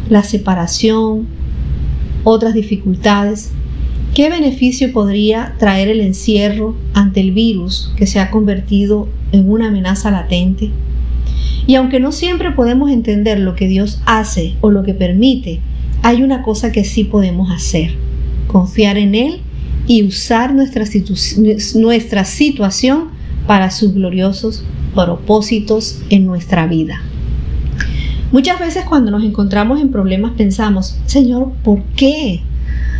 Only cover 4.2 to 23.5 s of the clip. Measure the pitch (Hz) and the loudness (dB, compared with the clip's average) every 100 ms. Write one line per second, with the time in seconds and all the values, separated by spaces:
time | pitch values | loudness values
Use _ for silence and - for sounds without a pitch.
4.2 | 302 339 285 262 254 254 254 240 202 202 | 2 2 0 2 0 2 0 0 0 2
5.2 | 208 220 - - 202 190 202 220 196 190 | 2 0 -2 0 2 2 2 2 0 0
6.2 | - 208 208 208 220 226 - 202 196 196 | 0 2 2 0 -4 -4 -2 2 2 2
7.2 | 190 190 226 196 175 - - - 196 202 | 2 2 2 0 -2 -6 -4 0 0 2
8.2 | 190 220 208 190 185 202 202 208 208 - | 0 0 0 0 0 0 2 0 -2 -6
9.2 | - 202 190 220 220 202 185 196 214 190 | 0 4 4 4 2 0 0 0 0 0
10.2 | 143 175 185 190 214 - - - - - | 0 0 0 0 -2 -4 -4 -2 -2 -2
11.2 | - - - - - 262 254 254 269 359 | -2 -2 -2 0 2 4 4 0 0 -2
12.2 | 349 349 370 269 233 254 285 247 220 208 | -2 -2 -2 0 2 2 2 0 0 0
13.2 | 214 202 190 170 190 190 208 - - 220 | 0 0 0 0 0 0 0 -4 -2 -2
14.2 | 220 - 165 - 214 196 185 185 180 190 | -2 -2 -4 0 2 2 0 -2 0 2
15.2 | 262 262 180 170 - - - - 233 240 | 2 2 -2 -6 -6 -6 -4 0 2 4
16.2 | 269 254 226 208 226 208 202 - 196 208 | 2 0 -2 -2 -2 0 0 0 0 2
17.2 | 185 175 185 170 - 170 165 - - - | 2 0 -2 -2 -2 -2 -2 -2 -4 -4
18.2 | - - - 196 185 220 202 202 202 208 | -4 -4 0 2 2 2 2 2 2 2
19.2 | 277 359 - - - - - 233 202 - | 0 -4 -8 -8 -4 -2 2 4 2 -2
20.2 | - 226 254 269 262 247 208 214 190 175 | -2 0 2 2 0 -2 -2 -2 -2 -2
21.2 | - 196 214 208 - 220 226 233 226 202 | -2 2 2 2 0 2 4 2 0 -2
22.2 | 190 - 294 277 196 - 254 294 320 - | -2 0 0 0 -2 0 0 0 -2 -8
23.2 | - - - | -8 -4 2